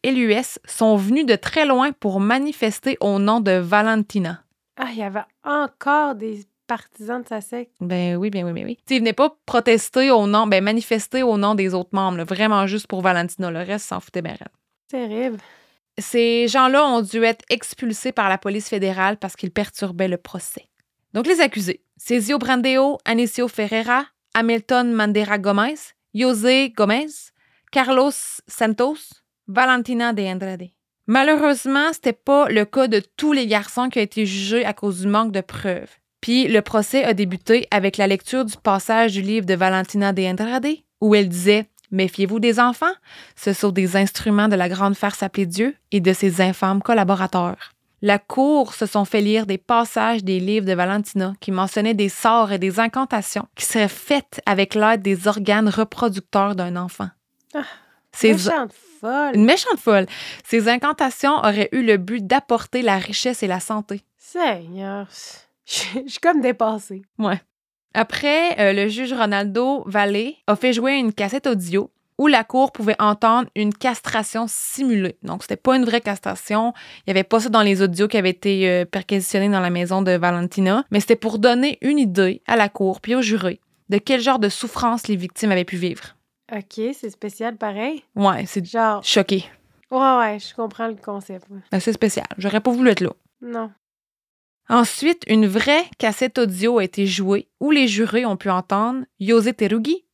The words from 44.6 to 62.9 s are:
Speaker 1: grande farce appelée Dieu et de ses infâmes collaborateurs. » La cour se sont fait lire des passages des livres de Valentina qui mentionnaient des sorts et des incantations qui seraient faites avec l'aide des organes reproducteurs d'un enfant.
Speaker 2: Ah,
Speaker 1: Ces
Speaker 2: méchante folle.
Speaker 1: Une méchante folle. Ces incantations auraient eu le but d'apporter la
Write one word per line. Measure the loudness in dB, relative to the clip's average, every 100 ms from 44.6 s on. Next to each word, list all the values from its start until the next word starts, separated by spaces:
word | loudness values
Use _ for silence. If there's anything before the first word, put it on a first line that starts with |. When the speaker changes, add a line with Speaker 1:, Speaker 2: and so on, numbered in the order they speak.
| 0
Speaker 1:
grande | 0 0 0
farce | -2 -2
appelée | -4 -2 -2
Dieu | 0 -2 -4 _
et | 0
de | 2
ses | 2 2 2
infâmes | 0 0 0 0
collaborateurs. » | 2 2 2 2 0 -2 -4 -6 -16 _ _ _
La | 0 0
cour | 0 0 2 4 0
se | -2 -2
sont | -2
fait | 0 0
lire | 2 0 0
des | -4
passages | 0 0 0 0 0 0
des | -2 -2
livres | 0 0 0
de |
Valentina | 0 0 -2 -2 -4 -4 -6
qui | -6
mentionnaient | -2 -2 -2 0 0
des | -2
sorts | 0 2 2 2
et | 0
des | -2 0
incantations | -2 -2 -4 -4 -4 -8 -10 -8
qui | -4
seraient | 0 0
faites | -2 -2 -2 -2 -6 -2
avec | 0 0 2
l'aide | 2 2
des | 0 0 0
organes | 0 0 2 2
reproducteurs | 2 -2 -2 -2 -2 -2 0 0 -2
d'un | -4 -6
enfant. | -8 -8 -12 -12 _ _ _ -10
Speaker 2:
Ah, | -10 -14 _ _ _
Speaker 1:
Ces | 0 2
Speaker 2:
méchante | 4 2 -2 -4 -10 _ _
folle. | -6 -2 0 4
Speaker 1:
Une | 4
méchante | 4 2 -2
folle. | 2 2 2 -6 -16 -18
Ces | -2 0 2
incantations | 0 -2 0 -2 0 0 2
auraient | 2 0 0
eu | 0
le | 2 2
but | 0 -6 0
d'apporter | 0 2 -2 -2 -2
la | 2